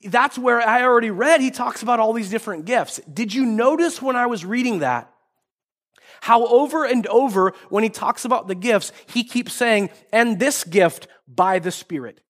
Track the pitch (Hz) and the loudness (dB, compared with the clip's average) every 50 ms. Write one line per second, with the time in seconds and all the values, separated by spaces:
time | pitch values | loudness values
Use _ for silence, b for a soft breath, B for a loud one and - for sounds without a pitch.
0 | _ 202 180 240 254 285 - 262 247 254 240 233 233 220 220 247 247 254 247 233 | _ -2 0 0 0 0 -2 -2 0 0 2 2 2 2 2 2 4 4 4 4
1 | 226 220 208 180 233 285 330 311 262 262 - - 247 247 240 - - 220 247 233 | 2 0 -2 -2 2 4 4 4 2 0 -2 -4 -6 -6 -6 -6 -2 -2 0 2
2 | 220 220 226 233 220 190 202 220 - - 196 160 156 180 247 240 156 - - - | 2 0 0 -2 -4 -4 -6 -6 -6 -6 -10 -10 -6 -2 -2 -2 -2 -2 -8 -16
3 | - - 147 147 233 214 190 254 269 240 220 214 233 262 302 311 339 330 - - | -16 -14 -6 -6 -6 -4 -2 -2 0 0 0 2 2 2 4 2 0 0 -2 -4
4 | 262 262 254 247 247 240 240 202 160 180 214 247 254 254 226 180 147 127 123 120 | -4 -4 -2 0 0 -2 -2 -4 -6 -4 -2 -2 0 0 0 0 0 0 -2 -2
5 | 117 _ _ _ _ _ _ _ _ _ _ _ _ _ _ _ _ _ _ B | -4 _ _ _ _ _ _ _ _ _ _ _ _ _ _ _ _ _ _ B
6 | B B B B B - 233 233 233 233 240 247 285 285 285 320 302 254 254 247 | B B B B B 2 2 4 4 6 4 4 4 4 0 -2 0 0 0 0
7 | 208 202 - 233 269 269 202 190 185 190 185 B B B - 202 220 220 214 - | 0 2 2 2 2 2 2 2 2 0 0 B B B -2 0 0 0 -2 -4
8 | 208 - 233 - - 240 240 - - 185 190 185 180 240 226 196 - - B B | -4 -4 -4 -4 -2 -2 -2 -2 -2 -4 -8 -6 -2 0 0 0 0 -4 B B
9 | B B - 240 233 240 - 247 240 - - - 247 240 226 208 202 175 B B | B B -4 -4 -4 -2 -4 -6 -6 -6 -4 -2 0 2 2 2 0 -2 B B
10 | B B - 220 233 240 220 180 220 277 285 - - 170 160 196 185 170 - - | B B 0 2 2 2 0 0 0 -2 -2 -2 -8 -2 2 4 4 4 2 -2
11 | - b b b b b 127 117 180 190 190 185 165 180 170 - - _ 175 147 | -20 b b b b b -2 0 0 2 2 0 -2 -4 -8 -8 -12 _ -10 -8
12 | 127 110 98 _ _ _ | -8 -10 -14 _ _ _